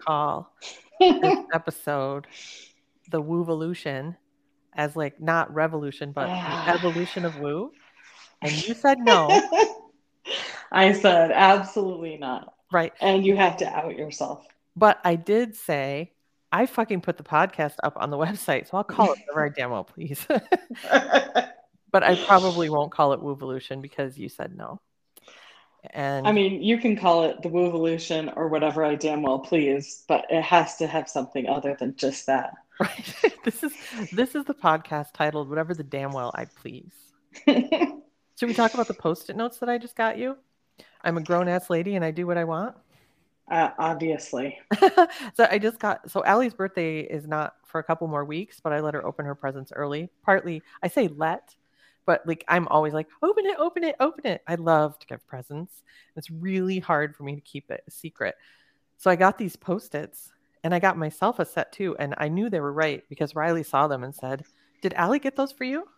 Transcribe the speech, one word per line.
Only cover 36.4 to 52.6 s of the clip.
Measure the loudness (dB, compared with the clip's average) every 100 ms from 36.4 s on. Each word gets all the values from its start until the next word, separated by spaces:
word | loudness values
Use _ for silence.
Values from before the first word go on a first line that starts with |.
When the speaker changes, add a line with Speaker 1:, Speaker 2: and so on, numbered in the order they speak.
Speaker 1:
Please. | -12 _ -16 -16 -20 -20 _ _
Speaker 2:
<laughs> | _ -4 2
Speaker 1:
Should | 2 2 0 -2 -4 -20 _ _ -6 -4
we |
talk | 2 2
about | 2 -4
the |
Post-it | -2 -2 -2 -6 -6
notes | -6 -6
that | -4
I | -4
just | -6 -2
got | -2 -2
you? | -6 -8 _ _ _ _ -20 _
"I'm | -4 -2
a |
grown-ass | 0 0 2 -2 0
lady | -2 0 -2
and |
I | -2
do | -2 -2
what | -2
I |
want." | -2 -4 -6 -10 _ _ _ _ _ _ -4
Speaker 2:
Uh, | 0 0 0
obviously. | -4 -2 -4 -4 -6 -8 -8 -8 -4 4
Speaker 1:
<laughs> | 4 6 4 2 -6 2
So | 4
I | 4
just | 0 -2
got, | -4 -4 -6
so | -2 2
Allie's | 4 2
birthday | -2 -4 -2 -4 -4
is | -6 -8 -6
not | -4 -4 -8
for | _ -6
a | -2
couple | -2 -2
more | -4 -4
weeks, | -6 -8 -8
but | -2
I | -2
let | -2
her | -4 -6
open | -6 -8
her | -6
presents | -6 -8 -10
early. | -8 -6 -6 -8 _
Partly, | 2 2 2 -8 -10 -6
I | -2
say | 0 0
let, | 0 -2 -4 -8 _ _ _ _ _ 0
but, | 0 0
like, | -4 0
I'm | 0